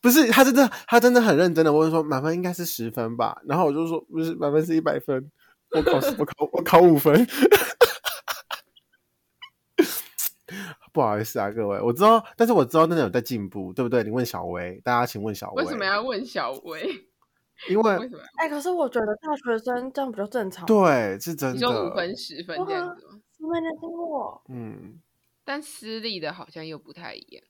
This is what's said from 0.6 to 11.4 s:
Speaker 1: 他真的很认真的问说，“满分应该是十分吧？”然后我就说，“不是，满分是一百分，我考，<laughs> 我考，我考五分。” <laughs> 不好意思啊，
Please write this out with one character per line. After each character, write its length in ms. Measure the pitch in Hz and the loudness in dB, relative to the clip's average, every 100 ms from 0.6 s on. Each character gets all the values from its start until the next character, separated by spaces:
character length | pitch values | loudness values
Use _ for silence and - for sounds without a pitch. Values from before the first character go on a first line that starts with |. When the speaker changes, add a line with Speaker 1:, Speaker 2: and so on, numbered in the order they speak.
| 254 - - | 2 0 2
Speaker 1:
他 140 | 233 | 4
真 120 | 240 | 6
的 80 | 247 | 6
很 160 | 220 151 | 4 4
认 200 | 180 160 | 4 4
真 100 | 160 | 4
的 80 | |
问 160 | 147 160 | 4 4
说 140 | 165 151 | 0 0
，“满 160 | 135 | -2
分 100 | 147 | -2
应 60 | 175 | -2
该 140 | 180 | -4
是 100 | 180 | -6
十 280 | 170 - 117 | -8 -8 -8
分 260 | 117 113 117 | -6 -6 -2
吧？” 240 | 113 - - | -4 -4 -4
然 100 | 147 | 0
后 80 | 165 | 0
我 80 | |
就 140 | 143 165 | 0 -4
说 120 | 160 - | -6 -6
，“不 180 | 160 | -6
是， 120 | 160 165 | -6 -2
满 160 | 147 | 0
分 120 | 151 | 0
是 120 | 160 160 | 2 0
一 60 | |
百 180 | 156 143 | 0 -4
分， 320 | - 131 143 _ _ _ _ | -4 -6 -6 _ _ _ _
我 100 | 156 | 0
考， 120 | 147 - 277 | 2 2 0
<laughs> 40 | - | -2
我 60 | 147 | -6
考， 220 | - 151 | -4 -4
我 80 | - | -2
考 180 | - 170 | 6 8
五 160 | 180 151 | 10 8
分。” 300 | 151 151 247 285 269 403 - - 480 - - - - - - - _ _ _ _ _ _ _ _ - _ _ - | 6 6 4 4 4 4 0 2 2 2 -8 -10 -12 -12 -12 -16 _ _ _ _ _ _ _ _ -20 _ _ 0
<laughs> 1160 | - - - - - _ - 190 196 151 _ | 0 0 -10 -8 -8 _ -18 -14 -14 -16 _
不 80 | - | 0
好 180 | 120 104 | 0 0
意 40 | |
思 160 | 110 | -4
啊， 100 | 123 | -4